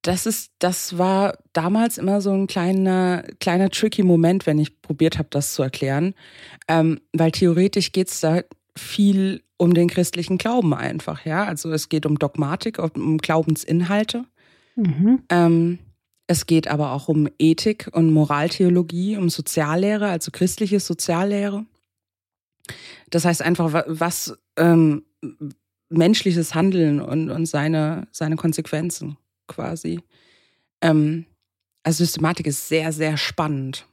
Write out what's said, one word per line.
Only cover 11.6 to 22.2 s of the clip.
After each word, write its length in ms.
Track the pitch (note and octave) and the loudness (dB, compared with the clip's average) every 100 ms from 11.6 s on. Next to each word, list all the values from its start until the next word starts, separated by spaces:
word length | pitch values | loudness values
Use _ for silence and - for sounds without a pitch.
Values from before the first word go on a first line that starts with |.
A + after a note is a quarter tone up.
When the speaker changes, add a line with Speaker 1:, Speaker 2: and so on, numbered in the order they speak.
| E3 | -4
Speaker 1:
es 160 | D#3 - | -6 -2
geht 180 | D#3 D3+ | -2 0
um 120 | D3 | 0
Dogmatik, 600 | C#3+ - C#3 F3 A3+ - | 0 -2 -4 -4 -6 -4
um, 120 | E3 | -6
um 240 | - A2+ D#3 | -4 -2 -2
Glaubensinhalte. 1080 | - D#3+ D#3+ D3+ - E3 F3 G3+ A3 A#3+ B3+ _ _ _ _ - | 0 0 0 -2 0 0 2 0 -2 -6 -10 _ _ _ _ -2
Speaker 2:
Mhm. 460 | F#3+ C#3 G3+ B3+ _ | 0 2 4 4 _
Speaker 1:
Ähm, 500 | F3 E3+ E3 E3+ F3 - _ _ _ - | 2 4 4 2 -2 -12 _ _ _ -4
es 140 | E3+ - | -4 2
geht 220 | E3 D#3+ | 0 2
aber 240 | D3 D3 | -2 -2
auch 160 | C#3 D3+ | -4 -2
um 200 | D#3 D3 _ | 0 0 _
Ethik 500 | D#3 D#3+ A3 G#3+ - | 2 4 0 -2 -4
und 200 | - E3 | 2 4
Moraltheologie, 1040 | D#3 D3+ C#3+ E3+ - F3+ F3+ E3 E3+ F#3+ G#3 | 4 2 0 -2 2 4 4 2 -4 -4 0
um 140 | F3 | -2
Soziallehre, 800 | - D3+ - D3 E3 G3 G#3+ G3+ | -2 -4 -2 0 0 0 0 -2
also 200 | E3+ - | -4 -8
christliche 480 | - F3+ - G3+ G3+ | -2 -2 0 0 0
Soziallehre. 880 | - E3 - E3+ G3 G3+ G3+ G3+ A3 _ _ _ _ _ | -2 -6 -2 -2 0 -2 -4 -6 -10 _ _ _ _ _